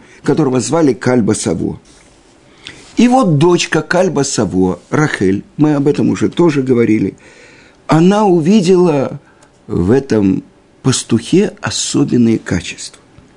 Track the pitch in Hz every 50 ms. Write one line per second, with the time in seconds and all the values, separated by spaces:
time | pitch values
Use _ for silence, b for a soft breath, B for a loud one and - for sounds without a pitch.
0 | b b b b - - 170 160 151 135 127 127 113 117 147 170 165 139 113 -
1 | - 123 123 127 101 98 107 - - 110 82 87 - - - - - _ - _
2 | _ _ _ _ _ _ _ _ _ B B B B B B B B B B -
3 | 220 247 247 262 247 185 156 139 165 180 175 165 - - - 160 156 - - 175
4 | 190 185 143 139 139 - - - 113 87 80 92 92 92 87 - - _ 117 135
5 | 156 147 - - 104 92 98 104 - - _ - 147 151 151 143 139 147 143 -
6 | 120 117 107 - 107 104 - - 160 175 139 143 131 131 127 120 117 107 107 110
7 | - - - b b b b b b b b b b b b b _ - 151 160
8 | 170 185 202 208 220 196 180 175 147 165 214 220 165 170 190 175 180 175 147 139
9 | 127 - - 143 b b b b b b _ _ _ - 107 85 87 92 120 139
10 | 139 - 113 107 98 95 92 - - - _ _ _ _ _ _ - 135 120 -
11 | - - 120 113 117 - - 180 208 - - - - 110 - - - - - 131
12 | 143 - - 123 117 113 110 - - - - 87 - - - - - - - -
13 | _ _ _ - - _ _